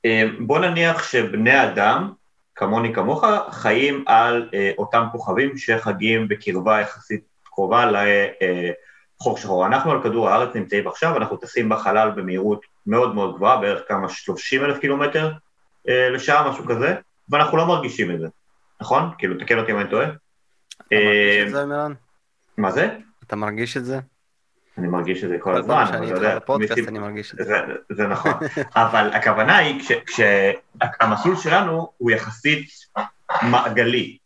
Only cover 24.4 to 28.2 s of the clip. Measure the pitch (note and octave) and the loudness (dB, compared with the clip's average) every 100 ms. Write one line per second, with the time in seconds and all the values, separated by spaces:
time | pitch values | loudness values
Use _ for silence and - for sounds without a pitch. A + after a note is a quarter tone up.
24.4 | _ _ _ - F2 F2 E2+ F2+ F#2+ F2 | _ _ _ -8 -4 -2 -2 -4 -4 -4
25.4 | F#2+ F#2 G2 B2 B2+ - - F2+ G#2 F#2+ | -2 -2 2 0 2 -2 -4 -2 -2 -2
26.4 | - C#3 G#2+ A#2 G#2+ G#2+ G#2 G#2 G2+ - | -2 -2 0 -2 -2 -8 -8 -10 -12 -10
27.4 | F#2+ G2+ - - _ G2+ G#2 G2 | -2 -2 -2 -10 _ -4 -2 0